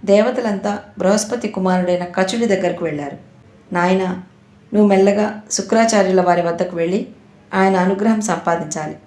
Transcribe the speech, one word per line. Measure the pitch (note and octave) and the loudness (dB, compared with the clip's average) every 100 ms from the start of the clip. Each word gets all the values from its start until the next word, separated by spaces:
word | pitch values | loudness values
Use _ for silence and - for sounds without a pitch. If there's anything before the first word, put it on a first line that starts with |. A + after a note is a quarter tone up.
దేవతలంతా | G3+ G3+ A3+ B3+ A#3 G3 G#3 G3+ - - | 4 4 4 0 -4 -4 -4 -6 -10 -2
బృహస్పతి | F#3 G#3 - A#3+ G#3+ | 0 2 0 -6 -6
కుమారుడైన | G3 F#3 F#3 F3+ F3+ | -2 0 0 0 -2
కచుడి | F3 - F#3 A#3 A#3 | -2 -2 -2 0 0
దగ్గరకు | F#3+ F3 - | 0 0 -2
వెళ్ళారు. | E3+ D3 C#3+ - - - - - _ | -6 -6 -8 -12 -20 -20 -20 -20 _
"నాయనా, | F3 F3+ F#3+ F#3 F3+ - _ _ - - | 0 2 2 0 -6 -12 _ _ -20 -4
నువ్వు | G#3 G#3 | 2 4
మెల్లగా | F#3+ G3 G3+ G#3+ - - | 6 4 2 -2 -4 -8
శుక్రాచార్యుల | - F#3+ A3+ A3+ G#3+ F#3 F#3 | -8 -2 2 2 2 2 2
వారి | F3 F3 | 2 2
వద్దకు | E3+ E3+ F3 E3+ | 0 -2 -4 -4
వెళ్ళి | E3+ G3 - - - - _ | -2 -2 -6 -14 -20 -20 _
ఆయన | F#3+ F#3+ F#3+ | 0 2 2
అనుగ్రహం | F#3 G3 G#3 G#3+ | 2 2 0 0
సంపాదించాలి. | G#3 F3 - E3 D#3 D#3+ D#3 D#3 | -2 -4 -2 -2 -4 -8 -8 -12